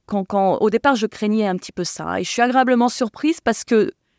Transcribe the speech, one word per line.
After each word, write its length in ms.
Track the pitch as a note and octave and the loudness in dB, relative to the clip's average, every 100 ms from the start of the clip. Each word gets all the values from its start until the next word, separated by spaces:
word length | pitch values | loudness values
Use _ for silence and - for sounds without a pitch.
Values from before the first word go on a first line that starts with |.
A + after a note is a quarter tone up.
| - | -8
quand, 200 | G3+ F#3+ | -6 -2
quand, 320 | G3+ F#3+ E3 | 0 2 2
au 120 | G#3+ | 2
départ, 280 | A3+ C#4 B3 | 2 2 2
je 80 | G#3+ | -2
craignais 400 | - G#3+ A3 G3+ | -4 -2 0 0
un 80 | F#3 | -4
petit 160 | - | -8
peu 140 | - F3 | -10 -8
ça, 180 | - | -8
hein, 120 | D#3+ F#3 | -6 -6
et 80 | F3+ | -4
je 40 | |
suis 120 | - | 0
agréablement 480 | A#3+ B3+ B3+ B3 A#3+ | 2 2 2 2 2
surprise 500 | - A#3 - D4+ E4 | 0 -6 -4 -4 -2
parce 220 | - - | -2 -2
que, 280 | - A3 F#3+ - _ | 0 2 2 -4 _